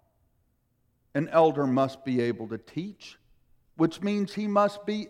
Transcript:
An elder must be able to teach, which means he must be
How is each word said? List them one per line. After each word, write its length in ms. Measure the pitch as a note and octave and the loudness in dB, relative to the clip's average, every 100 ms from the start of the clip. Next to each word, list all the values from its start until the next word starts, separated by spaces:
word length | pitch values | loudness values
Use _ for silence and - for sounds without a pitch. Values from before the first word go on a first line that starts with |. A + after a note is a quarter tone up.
| _ _ _ _ _ _ _ _ _ _ _ | _ _ _ _ _ _ _ _ _ _ _
An 140 | C#3+ D#3+ | -6 0
elder 380 | D#3+ D#3+ C#3+ C#3 | 4 4 4 0
must 380 | B2+ C3+ - - | 2 0 -2 -2
be 160 | B2 | 0
able 260 | A#2+ A2 A2 | 0 -2 -6
to 100 | A2 | -10
teach, 600 | - - F#3+ G#3 - - _ _ _ _ _ - | -10 -10 -10 -12 -20 -20 _ _ _ _ _ 0
which 240 | D#3+ - | 0 2
means 320 | G3+ G#3 G3 | -2 -2 -2
he 140 | - G#3+ | -4 0
must 380 | G3+ G#3 G3+ - | 2 2 0 -6
be 220 | G#3+ G#3 | -6 -6